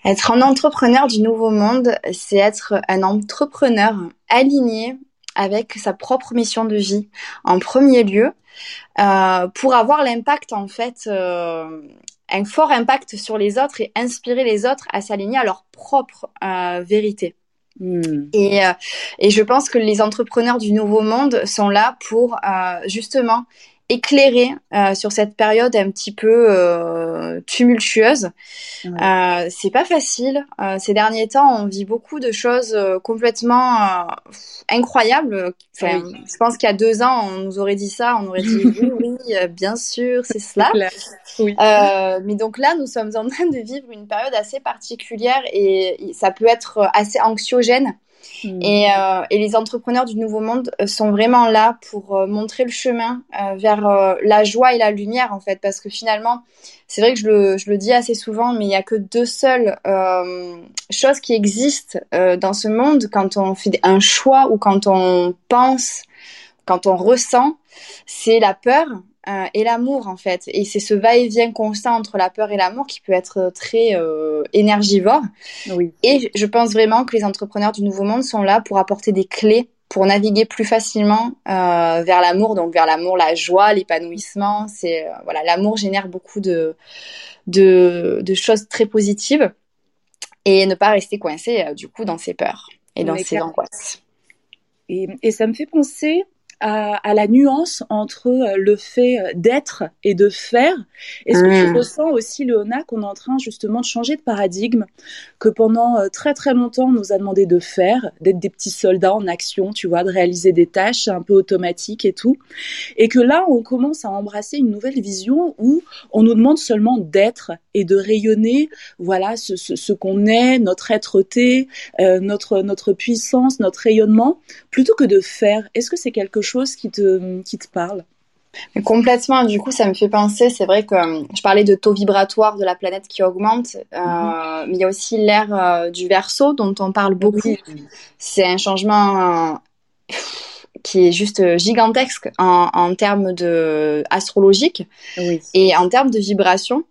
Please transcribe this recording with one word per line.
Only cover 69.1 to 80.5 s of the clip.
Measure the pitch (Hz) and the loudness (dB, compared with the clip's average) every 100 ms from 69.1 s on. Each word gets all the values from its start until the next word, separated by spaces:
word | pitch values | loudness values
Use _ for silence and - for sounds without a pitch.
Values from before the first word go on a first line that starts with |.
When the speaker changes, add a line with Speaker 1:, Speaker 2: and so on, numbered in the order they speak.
| _ - | _ -10
Speaker 1:
euh, | 196 190 | -8 -6
et | 208 | -2
l'amour, | 226 233 240 277 208 | -2 0 -2 -4 -6
en | 185 | -8
fait. | - 180 - | -6 -6 -6
Et | - 196 | -6 -4
c'est | 208 | -6
ce | 202 | -2
va-et-vient | 208 220 240 240 214 233 | 0 4 4 2 0 -2
constant | 233 214 208 247 | -2 -4 -4 -2
entre | 233 214 196 | -2 -4 -2
la | 185 | -2
peur | - 214 | -2 -4
et | 202 | -2
l'amour | 185 226 277 | -2 -2 -10
qui | - | -12
peut | - | -2
être | 185 185 202 185 | -2 -2 -4 -4
très, | 180 - 226 226 190 | -6 -4 0 0 0
euh, | 165 156 156 151 151 | -2 -4 -4 -6 -2
énergivore. | 202 208 208 208 202 185 277 220 _ - - - | 2 2 2 2 2 4 2 0 _ -20 -18 -8
Speaker 2:
Oui. | 180 175 _ | -4 -4 _
Speaker 1:
Et | - 285 - | 2 2 0
je | 202 | -4
pense | 208 233 233 | -2 0 0
vraiment | 214 220 226 247 | 2 2 2 0
que | 226 | -2
les | |
entrepreneurs | 202 196 202 208 208 | -2 -6 -8 -4 -4
du | 214 | -2
nouveau | 202 190 | -6 -2
monde | 202 233 | -4 -2
sont | 262 220 | -4 -2
là | 196 214 | 2 0
pour | 208 196 | 2 -2
apporter | 185 202 - | -2 -2 -2
des | 190 | -2
clés | 190 - 214 220 247 _ _ | -2 0 2 2 0 _ _
pour | - | 0
naviguer | 190 202 214 208 | 2 2 2 0
plus | 220 | 0